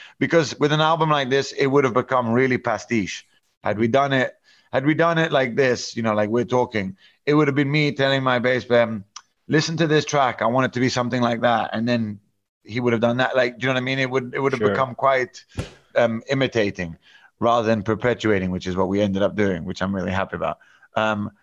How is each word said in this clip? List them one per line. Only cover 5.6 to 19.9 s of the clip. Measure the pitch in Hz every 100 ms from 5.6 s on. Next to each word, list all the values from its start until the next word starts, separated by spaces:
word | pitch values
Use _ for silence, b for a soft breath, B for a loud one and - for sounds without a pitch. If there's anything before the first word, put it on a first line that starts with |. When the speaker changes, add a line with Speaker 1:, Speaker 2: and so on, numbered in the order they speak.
| 131 120 - 113
Speaker 1:
you |
know, | 113
like | 104 104
we're | 117 120
talking, | 127 117 110 95 b b b 143
it |
would | 151 143
have | 135
been | 135
me | 151 147
telling | 135 135 135
my | 131 123
bass | 127 123 -
player, | 120 113 107 - - - _ -
"Listen | 151 151 165
to | 160
this | 151 147
track. | 147 123 -
I | 110
want | 131 127
it |
to | 123
be | 123
something | 127 120 123
like | 120 117
that." | 120 113 -
And | 107 117
then | 120 107 101 _ _ _ _
he | - 117
would | 120
have | 113
done | 117 120
that. | 127 127
Like, | 123 117
do | 127
you |
know |
what | 127
I |
mean? | 127 135
It | 131
would, | 131 123 139
it |
would | 135
have | 127
Speaker 2:
Sure. | 107
Speaker 1:
become | 98 131 117
quite, | 135 131 123 - - B B B B 123
um, | 117 113 -
imitating | 135 131 117 101 95 85 82 b b b _
rather | 117 120 107
than | 110
perpetuating, | 101 107 120 113 107 98 92
which | 90 92
is | 90
what | 95
we | 101
ended | 104 95
up | 101 98
doing, | 101 85 90
which | -
I'm | 95